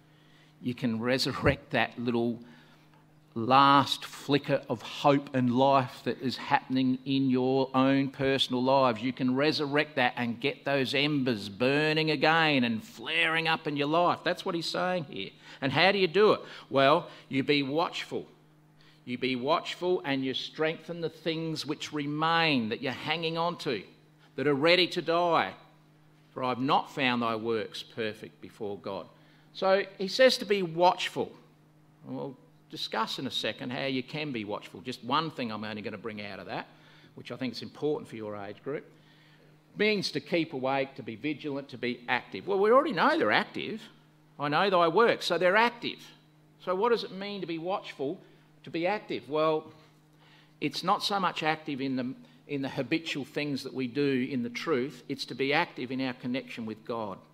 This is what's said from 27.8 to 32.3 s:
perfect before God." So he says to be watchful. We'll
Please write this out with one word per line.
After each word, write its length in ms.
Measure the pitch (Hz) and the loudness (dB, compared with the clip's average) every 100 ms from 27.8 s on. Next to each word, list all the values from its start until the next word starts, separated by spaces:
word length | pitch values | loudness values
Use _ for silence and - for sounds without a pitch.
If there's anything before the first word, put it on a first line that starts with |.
perfect 580 | - - 110 104 - - | -14 -6 -6 -6 -16 -18
before 360 | 95 - 104 98 | -20 -12 -10 -8
God." 260 | 110 95 - - - - _ | -10 -10 -12 -20 -20 -20 _
So 320 | - 190 190 - - | -2 2 2 2 -6
he 120 | 190 | -6
says 280 | 220 262 240 | 6 6 6
to 60 | 202 | 0
be 160 | 202 | 0
watchful. 720 | 175 160 180 - - 143 104 - - _ _ _ _ _ 135 | 0 4 4 4 -4 -4 -6 -8 -20 _ _ _ _ _ -12
We'll 300 | 131 139 | -10 -10